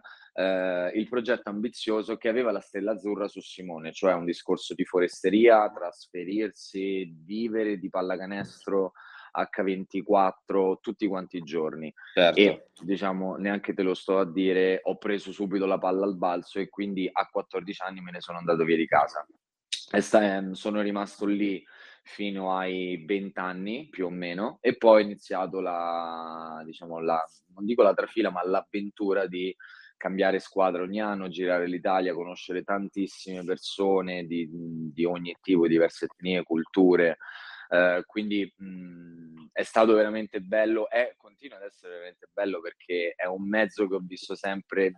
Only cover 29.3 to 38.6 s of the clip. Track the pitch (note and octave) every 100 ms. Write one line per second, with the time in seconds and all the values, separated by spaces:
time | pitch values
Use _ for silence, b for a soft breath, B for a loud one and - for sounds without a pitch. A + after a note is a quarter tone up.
29.3 | F2+ F#2 - B B B B F2+ F#2+ F#2+
30.3 | F#2+ - G2 F#2 F2 F#2 G2+ G#2+ G2+ F#2+
31.3 | E2 F2+ F2 F2 F2+ G2 F#2+ F#2 E2+ F2
32.3 | F2+ - F2+ - G2+ G2 G2+ F#2+ - F#2+
33.3 | F#2 F2 F#2 - - G2 F#2+ F2+ F2+ E2+
34.3 | E2+ D#2 E2+ E2 D#2+ D#2+ D2 E2+ F2 F2
35.3 | E2+ - F2+ E2 E2 E2 - E2 - F2+
36.3 | F2+ - E2 D#2+ G2 F#2 F2 E2+ D#2 B
37.3 | B B B B F2 F2+ F2+ - G#2+ G#2+
38.3 | G#2 F#2+ -